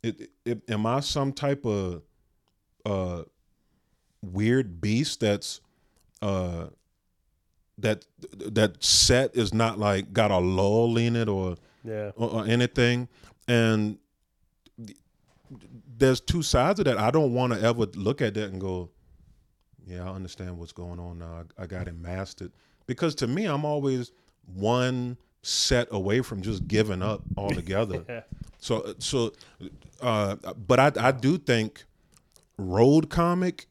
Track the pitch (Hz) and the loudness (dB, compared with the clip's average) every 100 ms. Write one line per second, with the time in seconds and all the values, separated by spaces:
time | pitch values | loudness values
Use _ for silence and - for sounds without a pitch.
0 | 117 101 - _ - 117 - 107 113 131 | -6 -8 -14 _ -6 -6 -4 -2 0 0
1 | 139 147 139 139 143 143 120 101 92 85 | -2 -2 -2 -2 -2 -2 -2 -2 -2 -6
2 | _ _ _ _ _ _ _ _ 107 98 | _ _ _ _ _ _ _ _ -4 -4
3 | 92 87 - _ _ _ _ _ _ _ | -4 -6 -12 _ _ _ _ _ _ _
4 | _ _ 92 92 110 131 113 82 104 113 | _ _ -8 0 2 2 0 -4 0 0
5 | 143 - 107 101 - - _ _ _ _ | 0 0 0 0 -2 -12 _ _ _ _
6 | _ _ 104 95 90 85 82 _ _ _ | _ _ -4 -2 -2 -6 -10 _ _ _
7 | _ _ _ _ _ _ _ - 110 107 | _ _ _ _ _ _ _ -4 -2 -2
8 | - _ - - - 107 107 85 - - | -6 _ -20 -12 -4 2 2 2 2 4
9 | - 123 135 123 104 110 113 101 104 98 | 6 6 4 2 0 2 2 2 2 2
10 | - 98 107 92 90 92 101 113 117 117 | 0 2 4 4 4 4 4 4 4 2
11 | 117 117 110 98 92 85 _ _ 113 107 | 2 0 -2 -2 -4 -6 _ _ -10 -8
12 | 104 104 117 110 104 120 123 - 120 123 | -8 -6 -4 -2 0 0 2 2 2 2
13 | 123 _ - _ - 120 113 110 107 104 | -4 _ -20 _ 0 4 4 2 0 -4
14 | _ _ _ _ _ _ _ - 101 - | _ _ _ _ _ _ _ -20 -20 -20
15 | _ _ _ _ _ 139 - 123 - 117 | _ _ _ _ _ -20 -20 -20 -20 2
16 | 135 127 - 175 151 131 143 202 147 107 | 4 4 0 -2 2 2 4 2 2 2
17 | 107 151 143 120 127 110 110 120 104 98 | 4 4 2 2 0 2 2 2 -2 -2
18 | 98 - 113 104 104 95 95 90 85 _ | -2 0 -2 -2 -6 -6 -6 -6 -8 _
19 | _ - - _ _ _ _ _ 92 90 | _ -20 -20 _ _ _ _ _ -16 -12
20 | 90 95 92 - 90 87 85 - 87 87 | -10 -10 -12 -12 -12 -12 -14 -14 -12 -12
21 | 87 85 82 82 82 - 90 87 85 85 | -12 -14 -14 -14 -18 -14 -12 -8 -8 -10
22 | 85 92 98 - 87 _ _ _ - 123 | -8 -8 -8 -10 -16 _ _ _ -10 -2
23 | 170 - 123 151 214 143 151 147 139 131 | -2 -2 -4 -2 -2 -2 -2 -2 0 -2
24 | 123 _ _ _ - 92 104 123 127 127 | -4 _ _ _ -16 -4 0 2 2 -2
25 | 123 120 _ _ - - - 123 120 104 | -4 -8 _ _ -6 -2 2 2 0 -2
26 | 95 117 123 101 95 98 - 107 107 92 | 0 0 0 -6 -6 -4 0 2 2 0
27 | 98 107 - - 101 95 85 95 113 87 | -2 -4 -6 -4 -2 -4 -2 -2 -2 -4
28 | 82 117 - - - - - 160 - 95 | -8 -14 -14 -16 -16 -14 -4 -2 -4 -8
29 | - 139 113 - - _ 95 - - _ | -2 0 -2 -4 -20 _ -18 -18 -20 _
30 | 123 110 101 101 87 - 98 127 139 139 | 0 0 0 -4 -10 -14 4 6 6 4
31 | 123 135 131 175 - 117 110 - - _ | 2 2 0 0 2 2 0 -6 -20 _
32 | _ _ _ _ _ - 92 95 123 156 | _ _ _ _ _ -10 -2 6 6 6
33 | 156 170 170 180 180 - - | 4 0 0 2 -2 -4 -20